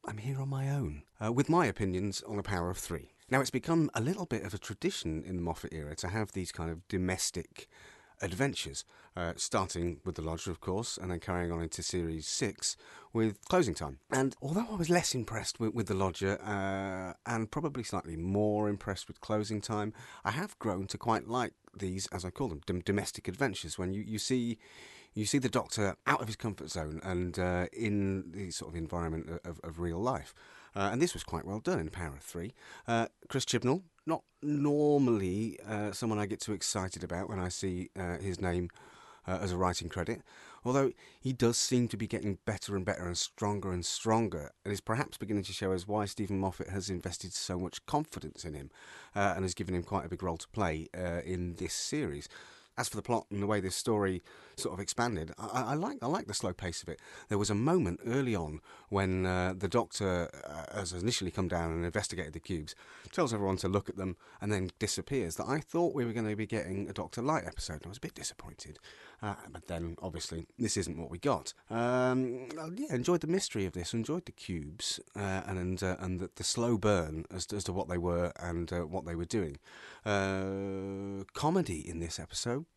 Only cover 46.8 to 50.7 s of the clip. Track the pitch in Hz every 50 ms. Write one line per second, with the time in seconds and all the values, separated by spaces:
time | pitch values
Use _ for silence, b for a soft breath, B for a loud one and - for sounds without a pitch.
46.8 | 92 101 95 87 - 92 87 - - 90 - - - - 92 90 92 87 - -
47.8 | _ - - 147 151 - - - - 76 - - - 85 73 71 69 71 B B
48.8 | B B B B B B B 104 98 98 87 95 95 90 87 - 98 87 92 90
49.8 | 85 - 101 95 85 82 90 80 92 92 - 98 - - - 113 101 87